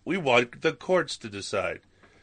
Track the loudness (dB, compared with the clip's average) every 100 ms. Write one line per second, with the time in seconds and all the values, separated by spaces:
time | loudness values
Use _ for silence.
0 | -4 0 4 4 4 -2 -2 -2 0 0
1 | 0 -8 -10 -10 -4 -2 -2 -6 -14 _
2 | -20 _